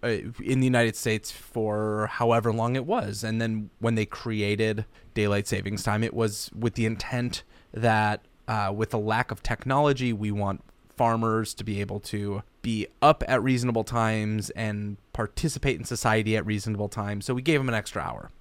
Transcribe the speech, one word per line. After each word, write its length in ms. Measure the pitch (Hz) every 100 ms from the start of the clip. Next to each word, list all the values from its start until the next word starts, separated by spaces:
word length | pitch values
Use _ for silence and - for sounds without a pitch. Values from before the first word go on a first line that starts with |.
uh, 40 | 120 107 - 120
in 160 | - 131
the 60 | 127
United 300 | 123 117 104
States 360 | 113 110 -
for 760 | - - 120 107 107 107 107 107
however 400 | - 117 117 113
long 220 | 110 117 131
it 100 | 131
was. 380 | 233 104 101
And 180 | 110 110
then 280 | 113 110 104 _
when 160 | 113 113
they 100 | 107
created 800 | - 120 110 101 104 110 107 104 - -
daylight 340 | - 104 101 101
savings 360 | 98 98 104
time, 200 | - 107
it 100 | 113
was 360 | - 113 104 - -
with 180 | 117 113
the 100 | 113
intent 580 | 113 - 123 120 - - - _
that, 480 | - 113 110 107 104 _ _ -
uh, 240 | 110 101 101
with 160 | 110
the 80 | 117
lack 320 | 107 110 123
of 100 | -
technology, 720 | - 98 127 135 147 135 127
we 180 | 110 107
want 320 | 104 101 98 - _ _ -
farmers 580 | 117 113 113 110 110 -
to 80 |
be 180 | 107 98
able 180 | 101 101
to 420 | - 104 101 101 - _
be 260 | - 110 101 _
up 220 | 147 156 -
at 140 | 127
reasonable 420 | 127 127 123 113 107
times 640 | 117 113 110 107 107 98
and 460 | - 110 104 104 101 _
participate 640 | - 107 - 165 - 139 92
in 60 | -
society 500 | 117 123 110 107 110
at 100 | 98
reasonable 440 | 104 110 104 104
times. 360 | - 101 104 104
So 80 |
we 80 | 127
gave 180 | 131 151
them 100 | 131
an 60 | 113
extra 260 | 101 -
hour. 300 | 73 57 50 -